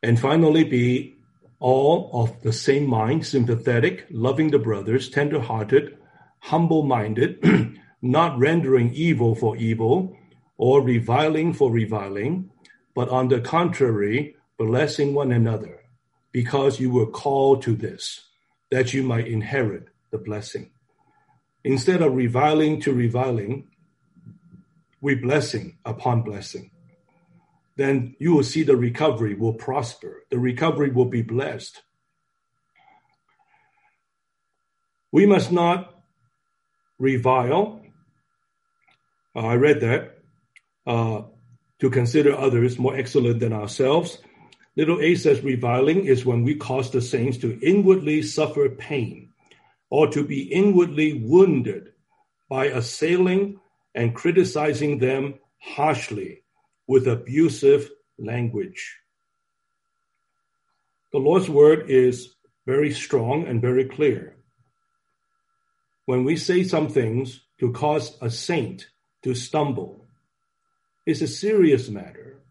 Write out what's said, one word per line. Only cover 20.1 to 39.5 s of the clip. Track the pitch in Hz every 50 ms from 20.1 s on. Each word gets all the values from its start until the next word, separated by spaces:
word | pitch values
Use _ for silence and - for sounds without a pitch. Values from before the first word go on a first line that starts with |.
| -
the | 107
blessing." | - - 104 104 104 - - - 95 - _ _ _ _ _ _ _ _ _ _ _ _ _ _ _ _ _ _ _
Instead | 135 135 131 117 - 185 170 165
of | 147 127
reviling | 131 127 117 120 131 143 151 156 156 156 151 156 147
to | - 143 139
reviling, | 123 123 117 113 123 127 131 123 113 101 101 127 143 - _ _ _ _ _ _ _ _ _ _ _ _ - - _ _ _ - - _ _ _ _ _ _ _ _
we | - 143 139
blessing | 120 117 120 143 151 143 - - 113 90 85 - _ _
upon | 120 117 - - 123 123 117 110
blessing. | 110 104 98 - - - 98 92 - _ _ _ _ _ _ _ _ _ _ _ _ _ _ _ _ _ _ _ _ _
Then | - 139 135 139 135 120 - - _
you | 143 165 170
will | 151 131
see | - - 156 160
the | 143 139
recovery | 123 123 120 120 - 151 156 131 110 113 107 101
will | 98 110 113 110
prosper. | 113 - - 131 143 143 117 - - - - - - _ _
The | - 123
recovery | 123 127 123 123 156 165 156 - 147 139
will | 123 123 127
be | 117 120 120 113
blessed. | 113 113 120 135 151 - - - - _ - _ _ _ _ _ _ _ _ _ _ _ _ _ _ _ _ _ _ _ _ _ _ _ _ _ _ _ _ _ _ _ _ _ _ _ _ _ _ _ _ _ _ _ _ _ _ _ _ _ _ _ _ _ _ _ _ _ _ _ _ _ _ _ _ _ _ -
We | 151 196
must | 202 202 180 - - 170
not | 175 170 170 175 185 185 - _ _ _ _ _ _ _ _ _ _ _ _ _ _ _ _ _ _ _ _ _ _
revile. | 131 135 135 123 113 127 127 131 123 120 143 175 208 220 - - - - _ _ _ _ _ _ _ _ _ _ _ _ _ _ _ _ _ _ _ _ _ _ _ _ _ _ _ _ _
Uh, | 123 113
I | 110